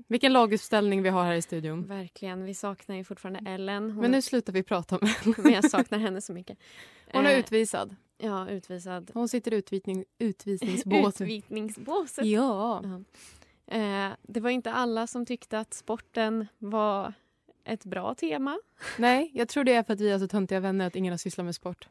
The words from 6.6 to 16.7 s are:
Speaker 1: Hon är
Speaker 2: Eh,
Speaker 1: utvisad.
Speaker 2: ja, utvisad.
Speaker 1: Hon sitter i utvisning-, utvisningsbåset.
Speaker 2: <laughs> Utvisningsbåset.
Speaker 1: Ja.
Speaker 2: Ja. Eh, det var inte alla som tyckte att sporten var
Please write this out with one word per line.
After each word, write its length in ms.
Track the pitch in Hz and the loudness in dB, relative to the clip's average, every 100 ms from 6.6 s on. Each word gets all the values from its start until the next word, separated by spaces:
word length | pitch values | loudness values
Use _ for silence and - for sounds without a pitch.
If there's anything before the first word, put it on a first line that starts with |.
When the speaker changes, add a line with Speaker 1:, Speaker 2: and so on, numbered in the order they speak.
| - - - - - | -20 -20 -20 -20 -4
Speaker 1:
Hon 120 | 262 285 | 4 6
är 80 | |
Speaker 2:
Eh, 60 | 269 | 6
Speaker 1:
utvisad. 560 | - 220 226 - 143 196 _ - | 4 2 2 -2 -6 -8 _ -10
Speaker 2:
ja, 320 | 214 190 185 | -6 -4 -6
utvisad. 600 | 196 - 180 185 180 175 | -8 -8 -12 -8 -10 -8
Speaker 1:
Hon 140 | 233 233 | -4 -2
sitter 260 | 247 - | -2 0
i 20 | 214 | -2
utvisning-, 480 | 196 196 196 190 - - | -2 -4 -4 -4 -6 -4
utvisningsbåset. 1000 | 233 190 196 190 220 185 202 196 202 - | -4 -4 -4 -4 -2 -2 2 4 4 2
Speaker 2:
<laughs> 0 | |
Utvisningsbåset. 1040 | 190 214 - 214 214 220 233 370 311 - 220 | -4 -6 -8 -8 -6 -8 -4 -4 -4 -2 2
Speaker 1:
Ja. 560 | 208 269 196 226 208 | 2 2 0 -2 -4
Speaker 2:
Ja. 180 | 196 185 196 - - - - _ - 226 | -6 -10 -14 -20 -20 -20 -20 _ -8 -4
Eh, 340 | 208 196 196 - | -2 -2 -4 -8
det 180 | - 214 | -8 -4
var 100 | 233 | -2
inte 220 | 254 233 | -2 -2
alla 360 | 233 247 226 233 | -2 0 -2 -4
som 180 | 247 240 | -6 -6
tyckte 340 | 240 - 220 | -6 -6 -6
att 140 | 220 | -6
sporten 760 | - - 226 - - 220 226 208 _ | -10 -6 -6 -4 -2 0 0 -4 _
var 560 | 202 | -4